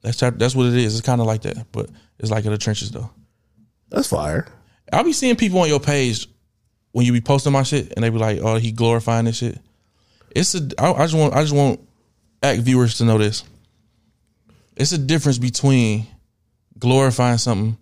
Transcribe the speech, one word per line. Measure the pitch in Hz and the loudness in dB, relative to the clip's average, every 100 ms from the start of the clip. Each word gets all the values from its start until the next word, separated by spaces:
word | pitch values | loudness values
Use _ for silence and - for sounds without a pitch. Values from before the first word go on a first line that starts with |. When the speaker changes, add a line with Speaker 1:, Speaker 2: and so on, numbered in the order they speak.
Speaker 1:
That's | 117 120 | -6 -2
chap-, | 123 120 | -2 0
that's | 123 131 | -2 2
what | 123 | 2
it | 123 | 2
is. | 113 110 | 0 -2
It's | 120 | -2
kinda | 123 | 0
like | 110 110 | 0 -2
that, | - 117 117 | -6 -10 -10
but | - 107 - _ _ | -10 -10 -14 _ _
it's | 110 | -4
like | 107 107 | -4 -2
in | |
the | 104 | -4
trenches, | 110 104 107 | -4 -4 -6
though. | - 117 _ _ _ _ _ _ _ _ | -10 -14 _ _ _ _ _ _ _ _
Speaker 2:
That's | - 269 | -6 -2
fire. | - 151 165 - - _ _ - | -2 -2 -4 -8 -20 _ _ -4
Speaker 1:
I | 180 | 0
be | 320 | 0
seeing | 302 254 240 | 0 0 2
people | 214 180 | 2 2
on | 165 | 2
your | 147 | 2
page | 143 143 127 110 - _ _ _ _ _ _ | 0 0 0 -2 -8 _ _ _ _ _ _
when | 120 123 | 0 2
you | |
be | 120 | 2
posting | 113 139 143 | 2 0 2
my | 139 | 0
shit, | 131 147 92 | 0 -2 -4
and | - | -4
they | 117 | -2
be | 113 | 0
like, | 110 101 | -2 -2
"Oh, | 110 113 | 0 0
he | 113 | -2
glorifying | 113 117 117 113 117 117 | 0 0 0 0 0 0
this | 117 | -2
shit." | 120 - _ _ _ _ _ _ _ | -6 -8 _ _ _ _ _ _ _
It's | - 185 185 | -4 -2 -2
a, | 139 - | -6 -2
I, | 156 | 0
I | 135 160 | 2 0
just | 160 | 2
want, | 151 | 2
I | 139 | 2
just | 151 | 0
want | 143 139 - - _ _ _ _ _ | 2 2 0 -10 _ _ _ _ _
act | 139 120 | 0 2
viewers | 120 127 120 - | 2 4 2 2
to | 117 | 2
know | 110 | 2
this. | 104 107 - _ _ _ _ _ _ _ _ _ _ _ _ - | 2 -2 -12 _ _ _ _ _ _ _ _ _ _ _ _ -4
It's | 139 | -2
a | 165 | -2
difference | 135 160 147 123 | 0 0 2 0
between | 123 - 139 131 113 107 110 - _ _ _ _ _ - | -2 0 2 4 2 0 -6 -16 _ _ _ _ _ -4
glorifying | 123 131 135 120 123 117 | 2 4 4 2 2 2
something | 123 101 110 113 | 0 0 -2 -4